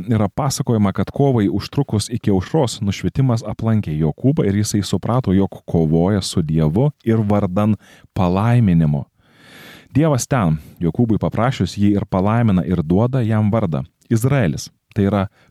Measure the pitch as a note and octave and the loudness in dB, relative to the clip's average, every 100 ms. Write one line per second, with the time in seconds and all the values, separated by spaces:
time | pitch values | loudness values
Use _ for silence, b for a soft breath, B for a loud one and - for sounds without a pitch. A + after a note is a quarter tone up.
0 | F#2 A2 G#2 - C3+ - C3+ A2+ G2+ F#2 | 0 0 0 -2 -4 -4 -2 0 0 0
1 | F#2+ - C#3+ B2 G2+ F#2+ - - C#3 G#2+ | -4 0 0 2 0 -2 -4 -4 -2 -2
2 | - A#2+ - G2 F#2 D#3+ B2+ - G2+ - | -4 -4 0 0 0 -2 -2 -2 -6 -4
3 | F#2 - C3+ A2+ A2+ G#2+ A2+ A2 G2 C#3 | -4 0 0 0 -4 -6 -2 0 0 -2
4 | D#2+ - B2+ D#3+ G2 G2+ G#2+ G#2+ F#2+ F#2+ | -2 0 0 2 0 0 0 -2 -2 -2
5 | - A#2+ A2 F#2+ F#2+ - - F2 D#2+ D#2+ | -2 -2 2 2 0 -4 -4 0 2 2
6 | F2 G#2 - - D#2 D#2+ D#2 E2+ C#3+ - | 2 0 -2 -2 0 2 2 2 0 -2
7 | - A2+ G#2 G#2 G2 F2+ G#2+ G#2 B B | 0 0 2 0 0 0 0 0 B B
8 | B - F2+ F#2 A2 A#2+ G#2+ E2 D#2 C#2+ | B -2 0 2 2 2 4 4 2 0
9 | - B B B B B B B B - | -6 B B B B B B B B 0
10 | D#3+ C3 - C3 F2+ D#2 B - E2+ D#2 | 2 0 -2 0 0 -2 B -6 -4 0
11 | A#2+ G2+ E2+ - A#2+ - F#2 - G2+ G2+ | 0 0 -2 -2 -2 -2 -4 0 0 0
12 | - F#2+ G2 A#2 A#2 F2+ E2 F2 D2+ F#2 | 0 0 0 2 2 2 0 -2 0 0
13 | A#2+ C3 A2 A2 G#2+ A2+ G2+ D2 - _ | 2 0 0 0 0 0 0 -4 -8 _
14 | - A#2 B2+ C#3 F#2+ - - _ _ - | -4 -2 0 0 0 -2 -10 _ _ -2
15 | G2+ G2+ F#2+ b b | 0 0 -2 b b